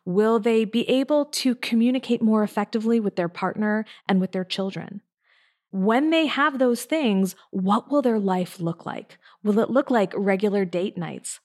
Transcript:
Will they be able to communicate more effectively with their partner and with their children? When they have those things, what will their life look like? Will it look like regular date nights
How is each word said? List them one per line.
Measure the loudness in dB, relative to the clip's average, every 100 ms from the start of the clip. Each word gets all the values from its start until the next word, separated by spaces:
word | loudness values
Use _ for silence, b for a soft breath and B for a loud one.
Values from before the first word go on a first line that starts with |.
Will | -2 2 2 2
they | 2 2
be | 2 0 2
able | 0 2 0 0
to | -2 -2 -2
communicate | 0 2 2 0 0 0
more | 2 2
effectively | 2 -2 -4 -2 0 0
with | 0 -2
their | -4
partner | -2 -4 -2 -2 -2 -4 B -2
and | 0
with | 0
their | -4
children? | -6 -4 -6 -6 -12 -16 -20 _ _ _ _ _ _
When | -2 2 2 2
they | 2 0
have | 0 0 2
those | 0 0
things, | -2 -2 2 2 0 -4 b
what | -4 0 0 0
will | 0
their | 2 0
life | 0 -2 -4 -6
look | -6 -6 -10
like? | -12 -14 -20 b b
Will | 0 0
it | 2
look | 0 2
like | 0 0 0
regular | 0 0 0 0
date | -2 -2 -4 -6
nights | -10 -10 -14 -16